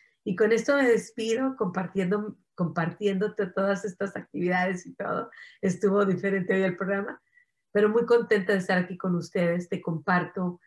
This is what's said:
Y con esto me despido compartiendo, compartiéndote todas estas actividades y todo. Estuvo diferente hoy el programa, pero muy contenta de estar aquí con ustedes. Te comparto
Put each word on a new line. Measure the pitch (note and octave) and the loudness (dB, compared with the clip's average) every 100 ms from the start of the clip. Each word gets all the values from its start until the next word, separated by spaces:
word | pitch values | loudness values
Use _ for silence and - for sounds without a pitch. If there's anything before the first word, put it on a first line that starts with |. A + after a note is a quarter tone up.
| _ _ | _ _
Y | - | -6
con | F3+ G#3+ | 0 2
esto | A3 A3+ C#4+ | 2 2 2
me | C4 | 4
despido | A3 - - A3 A3+ C4+ C4 | 2 0 -6 -2 0 0 -2
compartiendo, | G3 F#3 F3+ G3 F#3 G#3 D3+ - _ | -4 -2 -4 -2 0 -2 -4 -12 _
compartiéndote | - E3+ C#3 D#3+ - G#3 G3 G#3 G#3+ F#3+ | -4 -2 0 -4 -2 -2 0 -2 -2 -4
todas | F#3 G3 G3 | -2 -2 -2
estas | G#3 F#3 G3+ - | -6 -6 -6 -8
actividades | F3 - F3+ F3+ F#3 F#3 - | -10 -4 0 0 0 -2 -8
y | |
todo. | - G3+ - A#3+ - - - | -10 -6 -4 -6 -14 -20 -4
Estuvo | F#3+ F3 G#3 G3+ G3 | -2 0 2 2 2
diferente | F3+ G3 G3 F3+ | 2 0 -2 0
hoy | F#3+ | 0
el | F#3+ F3+ | 0 -2
programa, | F#3 G3 G#3 - _ _ _ _ _ | -4 -4 -4 -10 _ _ _ _ _
pero | G#3 G#3+ | 2 4
muy | A3 A#3 | 2 4
contenta | A#3 A#3 G#3 F#3 | 4 4 2 2
de | G3+ | 0
estar | F#3 F#3 | 2 0
aquí | F3 F3+ | 0 -4
con | F#3 | -2
ustedes. | F3 E3 F#3+ F3 F3 F3 | -2 -2 0 0 0 -2
Te | F3+ | -6
comparto | F3+ E3 - F3+ F3 - F3+ F3 | -4 -4 0 0 0 -4 -4 -6